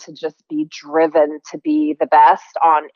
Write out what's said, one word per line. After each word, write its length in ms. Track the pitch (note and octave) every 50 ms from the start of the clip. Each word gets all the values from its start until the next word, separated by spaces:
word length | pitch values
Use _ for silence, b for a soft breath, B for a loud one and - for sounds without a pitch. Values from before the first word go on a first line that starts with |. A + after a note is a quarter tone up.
| -
to 80 | - D#3+
just 300 | - D#3+ D#3 - _ _ -
be 200 | D#3+ D3+ D#3 D#3
driven 680 | - - - D3 D3 D#3+ E3 D#3+ D3 E3 D3+ D3+ D#3 D3+ - -
to 80 | - D#3
be 380 | - D#3+ D3+ D3+ D3+ D3+ D#3 -
the 80 | D#3
best 500 | - - D3+ D3+ E3 F#3+ F#3 - - - - -
on 240 | C3 D#3 D3+ D3+ - -